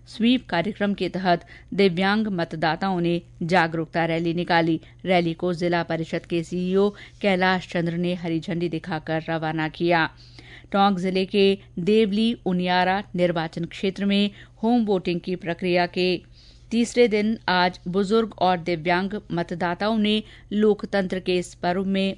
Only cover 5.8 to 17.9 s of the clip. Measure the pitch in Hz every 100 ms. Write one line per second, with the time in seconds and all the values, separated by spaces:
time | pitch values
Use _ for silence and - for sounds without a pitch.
5.8 | 165 160 160 170 - 170 160 175 180 190
6.8 | 202 202 - - 202 185 185 185 - 180
7.8 | 170 170 175 180 175 165 202 170 175 160
8.8 | - 156 165 160 160 160 160 160 156 -
9.8 | 170 165 156 - - - - - - 196
10.8 | 202 180 190 190 185 208 196 196 - -
11.8 | 170 214 214 202 226 - 190 180 180 180
12.8 | 180 196 - 175 175 170 160 170 170 -
13.8 | 196 190 202 202 202 - - - 220 240
14.8 | 214 185 180 175 185 175 170 170 185 175
15.8 | 175 185 185 175 - - - - - 233
16.8 | 233 240 240 214 214 226 - 180 180 185
17.8 | 180